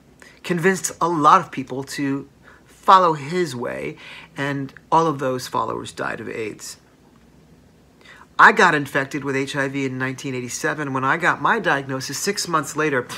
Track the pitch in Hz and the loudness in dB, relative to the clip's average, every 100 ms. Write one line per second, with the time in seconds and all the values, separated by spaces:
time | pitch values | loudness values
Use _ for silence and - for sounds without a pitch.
0 | _ _ - - - 175 180 190 - - | _ _ -20 -12 -4 0 2 0 -4 -2
1 | 170 165 147 180 147 - 131 127 131 - | -2 4 6 6 4 -8 -8 -10 -8 -6
2 | 139 139 135 _ - - _ - - 190 | -4 -4 -8 _ -20 -20 _ -2 6 8
3 | 180 151 135 180 170 123 123 131 143 156 | 8 2 -2 -2 -2 -4 -8 -6 -8 -10
4 | - - - - 139 139 135 - - 156 | -16 -20 -14 -6 -4 -4 -6 -12 0 2
5 | 165 143 135 127 - 123 113 120 139 - | 2 0 -2 -4 -4 -4 -4 -6 -10 -8
6 | 131 - 107 107 107 - - - _ _ | -6 -6 -8 -8 -8 -10 -16 -18 _ _
7 | _ _ - - - - _ _ _ _ | _ _ -20 -20 -20 -20 _ _ _ _
8 | - - - - 185 220 185 151 135 143 | -20 -20 -6 6 6 8 4 4 0 -2
9 | 135 147 139 135 139 143 135 139 135 127 | -2 -4 -4 -2 -2 -4 -4 -4 -4 -4
10 | 131 127 143 127 123 - 156 151 143 131 | -6 -6 -8 -8 -8 -6 -4 -4 -4 -2
11 | 135 165 165 131 147 226 175 139 135 131 | 0 2 0 0 0 2 2 0 -2 -6
12 | 127 139 196 202 - 160 139 147 151 135 | -6 -4 -4 -4 -2 -2 -2 -2 0 0
13 | 123 | -4